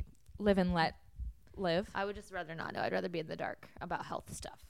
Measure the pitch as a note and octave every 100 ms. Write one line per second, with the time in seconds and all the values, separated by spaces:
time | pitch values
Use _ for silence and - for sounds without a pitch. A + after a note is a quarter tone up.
0 | - - - - G#3 G3 F3+ F3 D#3+ -
1 | - - - - - - F#3 E3+ G#3+ G3
2 | G3 G#3 G3 F#3 D#3+ E3 - - - F#3
3 | F#3 E3+ D#3+ E3 - - - - F3 E3+
4 | - - - - - - -